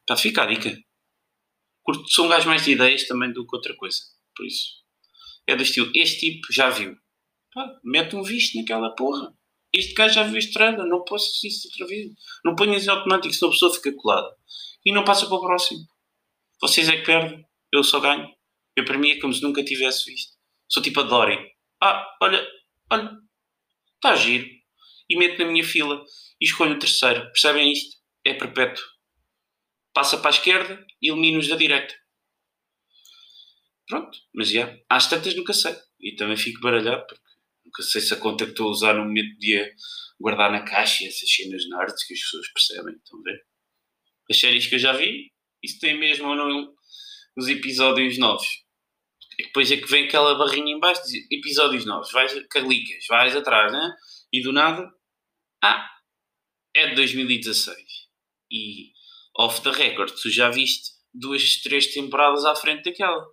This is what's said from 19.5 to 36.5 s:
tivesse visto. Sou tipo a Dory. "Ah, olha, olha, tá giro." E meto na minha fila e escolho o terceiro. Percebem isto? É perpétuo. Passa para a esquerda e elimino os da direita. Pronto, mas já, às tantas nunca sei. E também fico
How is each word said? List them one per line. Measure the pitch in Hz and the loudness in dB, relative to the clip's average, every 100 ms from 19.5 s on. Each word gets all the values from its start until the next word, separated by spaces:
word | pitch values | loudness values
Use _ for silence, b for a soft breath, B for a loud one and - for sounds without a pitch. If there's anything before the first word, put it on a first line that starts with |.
| 143 | -2
tivesse | 139 131 131 127 - | -4 -2 -2 -2 -6
visto. | - - _ _ _ - | -10 -14 _ _ _ -4
Sou | 135 | -2
tipo | 131 139 | 0 0
a | |
Dory. | 135 120 107 98 - _ _ _ | 2 4 4 0 -6 _ _ _
"Ah, | 196 - - - | 2 2 -4 -2
olha, | 190 190 - - _ _ - | 0 0 -2 -12 _ _ -4
olha, | 220 214 - _ _ _ _ _ _ _ _ | -2 -4 -12 _ _ _ _ _ _ _ _
tá | 269 165 | 2 4
giro." | 117 123 127 - _ b b b - | 4 0 -2 -16 _ b b b -2
E | 170 | 2
meto | 175 175 | 2 2
na | 170 | 0
minha | 165 | 0
fila | 160 165 147 143 B B B - | 0 0 0 -4 B B B -4
e | |
escolho | - - 156 | -2 2 2
o | 147 | 2
terceiro. | - - 127 120 - | 0 2 2 2 0
Percebem | - 147 147 147 | 2 4 4 2
isto? | 143 - - _ _ | 0 -6 -16 _ _
É | 131 | -4
perpétuo. | 135 127 131 127 - - _ _ _ _ _ _ _ _ _ _ | -2 -4 0 0 -2 -14 _ _ _ _ _ _ _ _ _ _
Passa | 139 143 - | -2 0 2
para | 147 | 2
a | 147 | 2
esquerda | 180 185 185 196 - _ | 4 2 0 -10 -18 _
e | 156 | -2
elimino | 156 160 156 | 2 2 2
os | 143 | 0
da | 160 | 2
direita. | 156 139 - - _ _ _ _ _ _ _ _ _ b b b b b b b b _ - | 2 2 -2 -14 _ _ _ _ _ _ _ _ _ b b b b b b b b _ -10
Pronto, | 320 - - _ | -10 -10 -18 _
mas | 110 104 | -4 0
já, | 113 120 - - | 0 -2 -6 0
às | 127 - | 2 2
tantas | 165 185 | 0 -2
nunca | 180 175 | -6 -2
sei. | 202 165 - _ _ | -2 -2 -6 _ _
E | 104 - | -12 -6
também | 107 107 | -4 -2
fico | 120 | -4